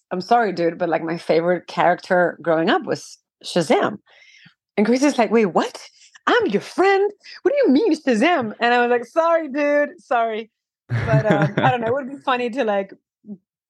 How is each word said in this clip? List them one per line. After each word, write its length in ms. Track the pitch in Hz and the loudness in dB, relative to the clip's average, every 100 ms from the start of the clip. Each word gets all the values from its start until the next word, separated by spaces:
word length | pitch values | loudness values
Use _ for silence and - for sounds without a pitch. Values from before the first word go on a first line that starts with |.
| - | -10
"I'm 100 | 185 | -6
sorry, 320 | 180 240 220 | 0 2 2
dude, 260 | 175 170 170 | 0 -2 -2
but, 100 | 175 | -2
like, 140 | 160 | -2
my 160 | 160 170 | -4 -6
favorite 480 | - 170 170 175 - | 0 0 2 -2 -4
character 720 | - 160 175 - 180 170 - | 0 2 0 0 2 0 -2
growing 300 | 165 160 170 | -2 0 2
up 140 | 349 | 0
was 340 | 233 - - - _ _ | -2 -8 -8 -20 _ _
Shazam." 540 | - 180 156 403 - - _ _ - - - _ _ - | -6 -2 0 0 0 -6 _ _ -20 -20 -20 _ _ -2
And 100 | 208 | 0
Chris 160 | 254 | 2
is 160 | 285 254 | 2 2
like, 120 | 208 | 2
"Wait, 160 | 226 202 | 2 2
what? 360 | 160 440 - - _ - - - | 0 -2 -6 -20 _ -20 -8 0
I'm 200 | 453 381 | 0 2
your 160 | 196 | -2
friend. 480 | - - 381 392 415 - - - | -4 0 2 2 0 -4 -20 -4
What 100 | 359 | -2
do 60 | 571 453 | 2 4
you 60 | |
mean 220 | 262 440 | 4 2
Shazam?" 600 | 302 - 220 302 339 220 - | 0 0 2 2 0 -2 -2
And 120 | 233 | 0
I 60 | 240 | 2
was 120 | 240 | 2
like, 140 | 240 | 0
"Sorry, 440 | 240 330 330 330 302 | -2 0 2 2 -2
dude. 520 | 269 294 294 285 - | -2 0 2 0 -6
Sorry." 500 | - 240 226 214 226 _ _ _ - | -4 -2 -2 -4 -10 _ _ _ -8
But, 420 | 120 233 220 214 | -4 0 0 2
um, 240 | 156 156 - | 0 0 0
I 140 | 262 | 0
don't 100 | 247 | 0
know. 80 | 226 | -2
It 40 | |
would 180 | 269 254 | -4 -6
be 120 | 277 | -8
funny 280 | - 247 240 | -4 -2 -2
to, 140 | 247 | -4
like, 280 | 226 202 196 - _ _ 214 196 _ _ _ | -2 -2 -4 -10 _ _ -20 -20 _ _ _